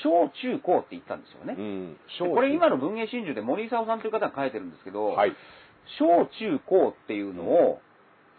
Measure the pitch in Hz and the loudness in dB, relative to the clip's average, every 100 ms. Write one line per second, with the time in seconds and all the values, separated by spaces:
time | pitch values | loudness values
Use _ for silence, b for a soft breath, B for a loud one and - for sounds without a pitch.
0 | 294 339 320 - 254 226 - 160 - 90 | 2 2 2 -2 -6 -4 0 0 0 -12
1 | - 95 - 65 - - 208 196 175 151 | -10 -10 -12 -16 -12 -8 -8 -8 -10 -14
2 | - - 175 196 269 311 330 156 143 220 | -14 -6 0 2 4 4 2 2 -2 -4
3 | 220 247 190 113 110 170 226 240 220 226 | -6 -6 -6 -6 -4 -4 -2 -2 -2 -4
4 | 214 214 175 139 135 107 90 85 98 98 | -4 -2 -4 -2 -4 -4 -10 -14 -10 -4
5 | 107 90 104 - B B B B - - | -2 2 2 0 B B B B -10 0
6 | 311 349 - - 220 139 - 185 123 - | 4 4 4 -2 -4 -4 2 4 4 0
7 | - 104 101 90 90 160 123 71 _ _ | -6 -6 -6 -6 2 4 4 2 _ _
8 | _ _ _ | _ _ _